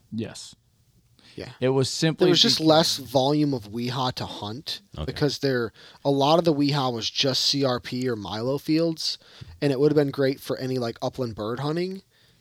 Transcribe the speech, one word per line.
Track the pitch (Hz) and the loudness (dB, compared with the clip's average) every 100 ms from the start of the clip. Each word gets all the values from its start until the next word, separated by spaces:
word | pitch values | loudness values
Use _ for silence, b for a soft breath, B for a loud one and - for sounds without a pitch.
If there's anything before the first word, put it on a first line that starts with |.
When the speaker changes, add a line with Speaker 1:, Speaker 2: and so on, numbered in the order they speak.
| _ | _
Speaker 1:
Yes. | 107 110 - - - _ _ _ _ _ _ b - | -10 -10 -12 -18 -20 _ _ _ _ _ _ b -16
Speaker 2:
Yeah. | 92 - | -16 -4
Speaker 1:
It | 127 | 0
was | 135 131 | 2 0
simply | - 160 156 175 | 0 0 4 4
Speaker 2:
There | |
was | 160 | 6
just | - - | 4 4
Speaker 1:
because | 160 | 6
Speaker 2:
less | 156 165 - | 6 6 0
volume | 120 135 135 151 147 | 0 2 2 2 2
of | 131 104 | -2 -6
weehaw | 113 123 131 127 - | -6 -6 -2 -4 -4
to | 98 | -10
hunt | - 104 117 - - - - | -10 -10 -10 -10 -12 -12 -8
Speaker 3:
Okay. | 78 | -8
Speaker 2:
because | - 147 - | 0 -2 0
there, | 139 123 113 B B B | -2 0 -2 B B B
a | 143 | 0
lot | 139 135 165 | 2 4 4
of | 170 | 4
the | |
weehaw | 143 143 143 131 | 2 2 2 0
was | 117 107 | -2 -6
just | - 139 123 - | -2 -2 0 0
C | 143 | 0
R | 135 123 | 0 0
P | - 123 127 | -4 -4 -2
or | 113 | -4
milo | 95 107 120 139 | -6 -4 -2 -4
fields, | - 156 165 160 - - B B B B | 0 2 2 -2 -6 -8 B B B B
and | 147 | -2
it | 131 | 2
would | 151 | 4
have | 151 | 4
been | 143 | 2
great | 131 135 135 | 2 0 0
for | - 131 | -6 -6
any, | 127 131 | -4 -4
like, | 117 117 | -4 -4
upland | 131 - 123 110 | -6 -4 -6 -4
bird | 107 123 | -6 -4
hunting. | 143 165 185 190 - b b b | -4 -4 -4 -8 -16 b b b